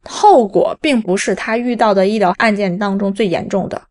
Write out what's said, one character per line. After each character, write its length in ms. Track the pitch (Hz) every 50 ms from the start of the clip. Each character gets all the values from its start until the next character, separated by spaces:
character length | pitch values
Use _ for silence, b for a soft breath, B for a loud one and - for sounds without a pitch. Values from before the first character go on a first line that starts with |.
| -
后 420 | - - - - 415 370 262 220
果 300 | 196 - 175 - - - -
并 220 | - 311 269 226
不 160 | 214 277 262
是 180 | 196 - 214 190
他 220 | - - - 226
遇 180 | 240 240 247 240
到 200 | 220 233 214 196
的 120 | 190 185
医 120 | 202 214 220
疗 160 | 196 175 185
案 180 | - 233 220 208
件 240 | 196 202 185 175 202
当 200 | 208 196 196 196
中 120 | 202 196
最 160 | 196 - 226
严 220 | 185 165 - - -
重 180 | 202 190 - -
的， 100 | - - - _